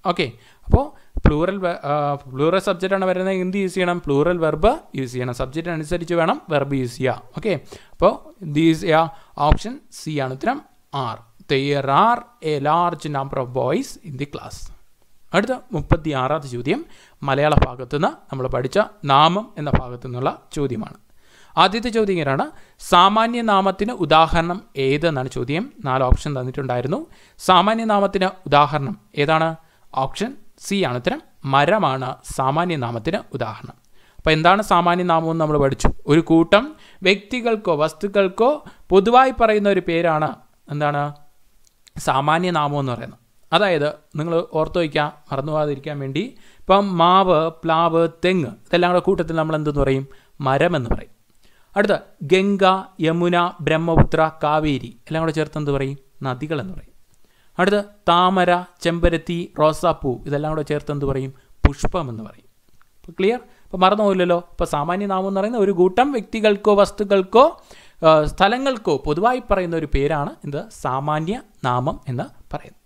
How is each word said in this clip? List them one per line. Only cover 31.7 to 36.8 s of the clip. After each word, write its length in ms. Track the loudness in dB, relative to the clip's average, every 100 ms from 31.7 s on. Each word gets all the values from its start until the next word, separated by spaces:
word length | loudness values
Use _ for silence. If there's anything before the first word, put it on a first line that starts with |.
| 2 2 -2 -6 -10 -12
സാമാന്യ 420 | -4 -2 0 -2 -4
നാമത്തിന് 420 | -4 -6 -4 -6 -8
ഉദാഹരണം. 400 | -8 -8 -8 -16 -20 _ -20 _ -6
അപ്പോൾ 140 | 0
എന്താണ് 320 | 4 4 4
സാമാന്യ 420 | 4 2 4 2
നാമം 260 | 2 2 0
എന്ന് 100 | -2
നമ്മൾ 180 | 0 2
പഠിച്ചു. 300 | 0 2 2 0 2
ഒരു 140 | 2
കൂട്ടം 560 | 6 4 6 4 2 -12